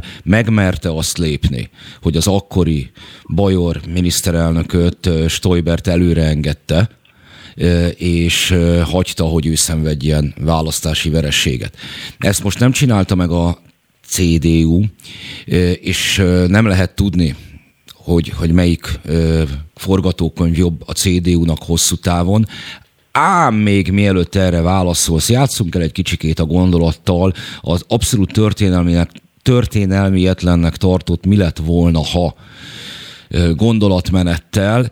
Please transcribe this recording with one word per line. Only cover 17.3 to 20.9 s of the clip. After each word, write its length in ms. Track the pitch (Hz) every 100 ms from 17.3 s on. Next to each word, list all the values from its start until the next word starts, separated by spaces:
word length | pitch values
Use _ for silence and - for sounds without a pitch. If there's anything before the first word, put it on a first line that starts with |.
| - - - _ _ - -
hogy, 280 | - 85 - -
hogy 120 | 82
melyik, 320 | 87 87 82 - - -
ö, 360 | 82 82 80 76 69 76 -
forgatókönyv 800 | 92 95 92 - 82 - 85 82
jobb 240 | 90 78
a 60 | -